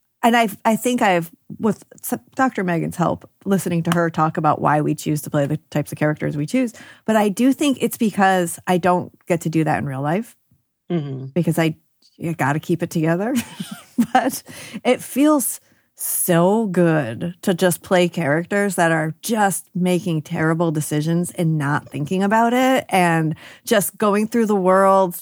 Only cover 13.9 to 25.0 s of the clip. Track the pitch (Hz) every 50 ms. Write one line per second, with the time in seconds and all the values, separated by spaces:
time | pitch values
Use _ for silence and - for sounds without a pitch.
13.9 | - - 233 - - 254 226 269 - - - - - - - - - 208 - 240
14.9 | 254 - - - - 247 285 302 302 285 - - - - _ _ _ _ _ _
15.9 | _ - - - - - - - 175 165 170 185 208 226 226 202 175 185 175 165
16.9 | 160 156 139 110 117 - 170 175 175 _ - 208 185 165 185 180 170 - - -
17.9 | 196 180 180 175 - 180 160 139 147 160 175 - 208 202 202 202 180 - 170 165
18.9 | 165 160 156 160 156 _ - - 233 220 208 196 175 - - _ - 180 180 180
19.9 | 180 170 170 180 160 156 147 - 165 165 160 156 165 165 170 165 151 156 151 -
20.9 | 151 151 147 160 170 175 175 - - - 175 160 160 151 135 139 147 - - -
21.9 | - 139 147 143 196 185 196 202 214 220 233 233 240 247 262 262 262 254 - -
22.9 | - 190 180 170 165 160 160 156 165 - - - - - - - 233 208 185 -
23.9 | - - 220 208 196 208 220 220 - 240 226 202 214 196 180 185 185 190 196 196
24.9 | 190 196